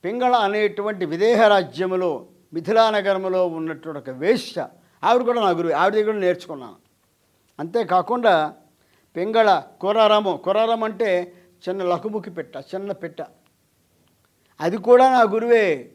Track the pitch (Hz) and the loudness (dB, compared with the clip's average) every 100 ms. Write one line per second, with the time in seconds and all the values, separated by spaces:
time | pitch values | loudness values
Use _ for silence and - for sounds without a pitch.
0 | 175 233 247 247 202 208 208 - 208 208 | -6 -2 2 2 2 0 -2 -2 -8 -6
1 | 175 165 208 226 220 202 147 123 185 185 | -6 0 2 4 6 4 0 -6 -4 -2
2 | 180 135 - _ _ 160 160 220 226 214 | -2 -4 -10 _ _ -10 -2 2 4 2
3 | 196 190 190 185 180 160 160 151 160 147 | 0 -2 -2 -2 -2 -2 -8 -8 -12 -12
4 | 135 127 160 233 - - 127 _ _ _ | -12 -6 0 0 0 -10 -10 _ _ _
5 | 185 240 240 240 208 170 165 151 185 214 | 2 2 2 0 0 0 -2 0 2 2
6 | 214 214 185 175 - 147 120 98 _ _ | -2 0 -2 -2 -6 -16 -16 -20 _ _
7 | _ _ _ _ _ _ 156 214 202 185 | _ _ _ _ _ _ -6 -4 0 0
8 | 175 247 226 170 151 - _ _ _ _ | 0 0 2 2 0 -8 _ _ _ _
9 | _ - 185 220 220 175 - _ 185 214 | _ -8 -2 2 4 2 0 _ -4 2
10 | 214 214 202 160 180 202 226 226 220 196 | 4 4 0 -4 -2 0 0 -2 -4 -4
11 | 220 180 175 - _ _ - 190 180 175 | -2 -2 -4 -16 _ _ -10 -6 -2 -4
12 | 202 214 196 175 147 135 139 190 202 196 | -4 -10 -10 -14 -14 -14 -14 -12 -10 -10
13 | 170 - 151 _ _ _ _ _ _ _ | -12 -14 -16 _ _ _ _ _ _ _
14 | _ _ _ _ _ _ 160 202 190 247 | _ _ _ _ _ _ -6 -4 4 6
15 | 262 254 220 214 233 233 202 143 117 | 6 4 2 0 2 2 2 -2 -6